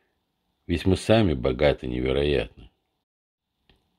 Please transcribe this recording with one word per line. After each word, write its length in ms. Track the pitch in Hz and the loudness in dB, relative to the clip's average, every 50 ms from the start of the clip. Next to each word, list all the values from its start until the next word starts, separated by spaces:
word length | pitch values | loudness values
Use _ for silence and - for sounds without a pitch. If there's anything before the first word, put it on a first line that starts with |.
| _ _ _ _ _ _ _ _ _ _ _ _ _ | _ _ _ _ _ _ _ _ _ _ _ _ _
Ведь 200 | - 87 80 - | -4 -4 -2 2
мы 100 | 95 92 | 0 0
сами 380 | - - - 110 113 110 87 76 | 0 2 2 4 4 4 2 0
богаты 540 | 64 58 67 64 64 76 73 65 - - | 0 -2 -4 -2 2 2 0 0 0 -6
невероятно. 840 | 64 62 62 64 64 65 69 73 73 71 64 - - _ - - - _ _ _ _ _ _ _ _ _ _ _ _ _ _ _ _ _ _ _ _ _ _ _ _ _ | -8 -6 -4 -2 -2 -2 0 0 0 0 -2 -2 -6 _ -20 -20 -20 _ _ _ _ _ _ _ _ _ _ _ _ _ _ _ _ _ _ _ _ _ _ _ _ _